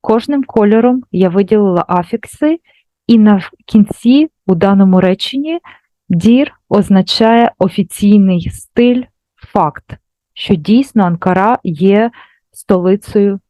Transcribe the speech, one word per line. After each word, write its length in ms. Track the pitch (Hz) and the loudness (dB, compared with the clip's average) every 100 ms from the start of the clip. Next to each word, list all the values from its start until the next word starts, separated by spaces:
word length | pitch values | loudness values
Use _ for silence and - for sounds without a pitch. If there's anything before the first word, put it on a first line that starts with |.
Кожним 420 | - 226 - 285 | 0 -2 -2 -6
кольором 600 | 254 226 208 220 247 254 - | -2 0 2 2 2 -2 -4
я 180 | 180 185 | -2 0
виділила 560 | 185 196 214 202 175 - | 0 0 0 0 -2 -2
афікси, 720 | 180 170 226 - - 302 330 _ _ _ _ - | -4 -4 -10 -10 -4 -4 -4 _ _ _ _ 0
і 100 | 233 | 4
на 180 | 214 202 | 4 2
в-, 160 | - _ - | -2 _ -2
кінці 680 | 220 202 - 233 269 311 _ - | 0 0 0 0 2 0 _ -4
у 100 | 175 | 0
даному 460 | 196 196 190 185 | 0 2 2 2
реченні 580 | 185 190 - 269 302 339 - - _ _ _ | 0 -2 -6 -8 -6 -8 -10 -20 _ _ _
дір 440 | 170 208 247 294 _ _ | 0 2 2 0 _ _
означає 800 | 196 190 190 190 - 226 233 233 _ | -2 2 0 0 0 2 2 0 _
офіційний 920 | 185 - 180 - 208 208 190 180 - | -4 -4 -8 -2 2 4 2 -2 -6
стиль, 540 | - - - 240 247 247 _ _ _ | -12 -8 0 0 0 -6 _ _ _
факт, 600 | - 214 156 - _ - _ _ _ | -6 -2 -2 -6 _ -20 _ _ _
що 220 | - - 190 | -16 -6 -4
дійсно 480 | 147 233 269 220 | 0 0 0 -2
Анкара 560 | 180 170 190 180 202 247 | -2 -2 -4 -2 -2 -4
є 480 | - 151 190 202 233 - _ _ _ | -6 -2 0 0 -2 -8 _ _ _
столицею 880 | - - 190 180 202 - 214 202 196 | -20 -2 -2 0 -2 -2 -2 -2 -4